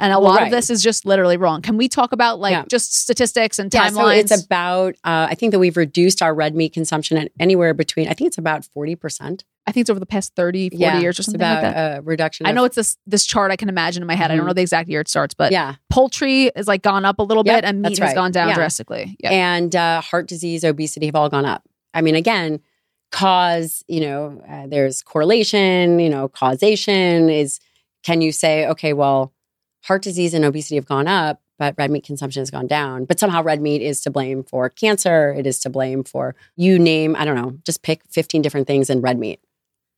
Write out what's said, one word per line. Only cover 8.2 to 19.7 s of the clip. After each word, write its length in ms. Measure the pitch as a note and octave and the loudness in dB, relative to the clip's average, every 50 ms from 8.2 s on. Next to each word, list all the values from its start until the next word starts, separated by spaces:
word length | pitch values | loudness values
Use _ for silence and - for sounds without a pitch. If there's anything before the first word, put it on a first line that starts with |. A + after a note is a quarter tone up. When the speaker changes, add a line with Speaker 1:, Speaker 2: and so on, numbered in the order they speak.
| C#4+ | -2
Speaker 2:
it's 120 | F4 - - | -4 -4 -4
about 260 | E3 D#3+ D#3 D3 - | -4 -4 -4 -4 -6
forty 320 | - - D3 D3 D#3 E3+ | -10 -12 -8 -8 -8 -8
percent. 480 | E3+ - D3+ - - B2 C#3 F3+ F#3+ - _ _ _ _ | -8 -10 -12 -12 -10 -10 -10 -12 -12 -14 _ _ _ _
Speaker 1:
I 60 | G#3 | -4
think 120 | G#3 B3 A#3 | -2 0 0
it's 40 | - | 0
over 80 | G#3+ G3 | -2 -4
the 60 | F#3 | -4
past 300 | - - G3 - - - | -6 -6 -6 -6 -4 -4
thirty, 320 | - F3 F3 F3+ F#3+ F#3+ F#3 | -2 -2 -2 0 -2 -4 -4
forty 140 | F3 E3+ | -2 0
Speaker 2:
Yeah, 160 | F3+ D#3+ D#3+ F3 | 0 2 2 2
Speaker 1:
years 180 | F3 F3 F3 - | 0 0 -2 -4
or 40 | |
Speaker 2:
it's 20 | F#3+ | -6
Speaker 1:
something 160 | - G#3 E3+ | -6 -4 -2
like 200 | F3+ E3 E3 D#3+ | 0 0 0 0
Speaker 2:
about 140 | D#3+ - - | 0 0 -2
Speaker 1:
that. 240 | D#3+ D#3+ D#3 D3 C#3+ | -2 -2 -4 -4 -6
Speaker 2:
a 20 | |
reduction 420 | D3 D#3 D#3+ D#3 D#3+ D#3 - - D#3+ | -6 -4 -2 -2 -2 -2 -4 -2 -2
Speaker 1:
I 60 | G3 | 0
Speaker 2:
of 60 | A3 | 2
Speaker 1:
know 80 | B3 B3 | 2 2
it's 120 | B3 B3 | 0 0
this, 220 | A#3 G#3+ - - - _ | -2 -4 -4 -4 -8 _
this 180 | G3 G3+ G3+ - | -2 -2 0 0
chart 260 | - - A3+ G3+ F#3+ | 0 0 0 0 0
I 60 | F#3+ | 0
can 140 | F#3 - G3 | -2 -4 -2
imagine 320 | F#3 F3 E3 E3+ F3 F3+ | -2 0 0 -2 -2 -4
in 40 | F3 | -4
my 80 | E3+ E3 | -2 0
head. 100 | F3 E3+ | 0 0
I 80 | D#3 D#3+ | 2 0
don't 60 | D#3+ | 0
Speaker 2:
Mm-hmm. 80 | E3+ F3+ | 0 0
Speaker 1:
know 40 | |
the 80 | F3+ F3+ | 0 0
exact 300 | F3+ E3+ E3 E3 E3 E3 | 0 2 0 0 0 -2
year 100 | D#3 D3+ | -4 -4
it 80 | - - | -4 -2
starts, 240 | - D3+ C#3+ C#3 | -2 -2 -2 -2
but 180 | - - D3+ - | 0 0 0 2
Speaker 2:
Yeah. 260 | G3 F3+ D3+ C3+ C#3 - _ - | 2 2 0 -2 -6 -8 _ 0
Speaker 1:
poultry 600 | - B3+ C4 B3+ - - D4+ C4+ C4+ C4 C4+ B3 - | 2 4 4 2 2 -2 0 2 2 4 2 2 0
is, 140 | - G3+ G#3 | -2 -2 -2
like, 140 | G3+ F#3+ | 0 0
gone 240 | - G#3 G3 G3 F#3+ | 0 0 0 2 2
up 120 | G3 G3 - | 0 0 0
a 40 | |
little 200 | G#3 G3+ A3 A3 G#3+ | 0 2 2 4 4
Speaker 2:
Yep, 160 | G3+ A3 A3+ | 4 4 4
Speaker 1:
bit 40 | F#3 | 2
and 160 | G3+ G3+ G3 | 0 -2 -2
Speaker 2:
that's 100 | G3+ G3+ | -2 -2
Speaker 1:
meat 60 | G3+ F#3 | -2 0
has 80 | F#3 D3 | 0 0
Speaker 2:
right. 60 | C3+ | 0
Speaker 1:
gone 180 | F#3 F3+ F#3 | 0 0 0
down 160 | F3+ F3+ E3+ E3 | 0 0 2 2
Speaker 2:
Yeah. 60 | G3 | 2
Speaker 1:
drastically. 600 | E3 D#3+ D#3 - - A2+ - A2 A2+ - F#3+ G3 - | 0 0 -2 -2 -6 -8 -8 -10 -10 -10 -10 -10 -6
Yeah. 120 | - - | -2 0
Speaker 2:
And, 440 | F#3+ F#3 F3+ F3+ F3 F3 F3 E3+ | 0 2 2 2 0 0 0 0